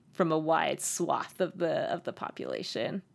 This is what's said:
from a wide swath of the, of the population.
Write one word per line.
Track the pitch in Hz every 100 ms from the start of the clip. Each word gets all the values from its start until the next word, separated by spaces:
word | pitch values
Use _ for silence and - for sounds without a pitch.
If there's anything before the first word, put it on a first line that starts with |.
| _
from | - 170
a | 160
wide | 156 160 151 143
swath | - - 170 135 - -
of | 180 -
the, | 165 143 135
of | 165
the | -
population. | - - - 65 64 - - 123 196 -